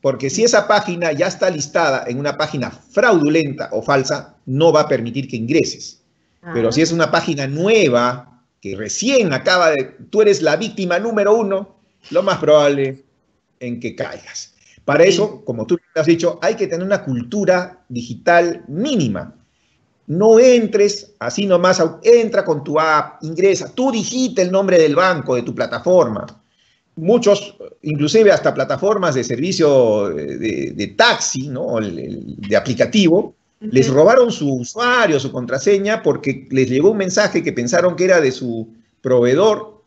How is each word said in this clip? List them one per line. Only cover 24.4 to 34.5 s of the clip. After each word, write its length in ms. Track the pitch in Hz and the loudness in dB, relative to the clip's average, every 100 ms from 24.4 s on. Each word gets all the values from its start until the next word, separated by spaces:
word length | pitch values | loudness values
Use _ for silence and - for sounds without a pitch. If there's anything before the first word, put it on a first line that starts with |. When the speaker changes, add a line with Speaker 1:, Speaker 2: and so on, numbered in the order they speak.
Speaker 1:
el 100 | 180 | 0
nombre 260 | 190 196 175 | 0 2 4
del 180 | 156 | 4
banco, 400 | 147 185 165 131 | 4 0 0 -2
de 80 | 123 | -4
tu 120 | 120 | -4
plataforma. 680 | 107 104 120 170 185 131 107 - - _ _ _ _ _ - | -6 -6 -4 2 4 4 -2 -10 -18 _ _ _ _ _ -6
Muchos, 580 | 160 240 202 196 - _ - - | 0 2 4 0 -2 _ -20 -12
inclusive 500 | 151 147 147 220 208 | -8 -2 2 4 6
hasta 220 | 165 - | 4 0
plataformas 600 | 139 131 135 196 202 175 | -2 -4 -2 0 0 0
de 80 | 131 | -2
servicio, 880 | 117 120 170 185 151 135 117 107 101 | -4 -4 -4 2 4 6 4 2 -2
eh, 260 | 76 71 64 | -4 -8 -6
de, 340 | 110 67 65 | -6 -4 -6
de 120 | - 101 | -6 -8
taxi, 600 | 95 233 - - 127 139 | 2 2 2 -4 -6 -8
¿no? 320 | 131 127 117 | -8 -6 -4
El, 180 | 104 82 | -4 -8
el, 380 | 65 - - - | -12 -12 -14 -14
de 180 | 98 104 | -2 -2
aplicativo, 760 | 135 120 117 214 175 175 - _ _ _ | 0 -2 2 4 4 2 0 _ _ _
Speaker 2:
Ujú. 80 | 214 | 0
Speaker 1:
les 180 | 127 135 | 2 4
robaron 400 | 135 175 262 240 | 4 6 6 2
su 240 | - 147 | 0 -4